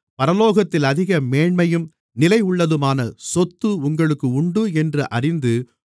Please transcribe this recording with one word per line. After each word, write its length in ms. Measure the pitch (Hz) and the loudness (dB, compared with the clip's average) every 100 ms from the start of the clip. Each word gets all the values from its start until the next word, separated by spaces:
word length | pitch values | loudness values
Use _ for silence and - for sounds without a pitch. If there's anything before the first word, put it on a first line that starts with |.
| _ - | _ -4
பரலோகத்தில் 600 | 135 190 220 214 180 170 | 0 2 4 2 0 0
அதிக 380 | 139 139 190 170 | 0 0 0 0
மேன்மையும் 680 | 127 135 170 180 170 170 160 _ _ 110 | 0 0 0 2 0 0 -4 _ _ 0
நிலையுள்ளதுமான 960 | 160 226 190 180 170 156 139 135 117 - | 2 4 2 0 0 0 0 0 -4 -8
சொத்து 600 | - 170 180 - 214 196 | -6 -2 -2 -2 -4 -2
உங்களுக்கு 520 | 143 156 160 147 131 | -2 0 0 0 -2
உண்டு 440 | 127 170 185 220 | 0 0 0 -2
என்று 380 | 156 156 147 135 | -2 -2 -2 -2
அறிந்து, 580 | 117 143 170 123 117 127 _ _ | -2 -2 -2 0 -2 -4 _ _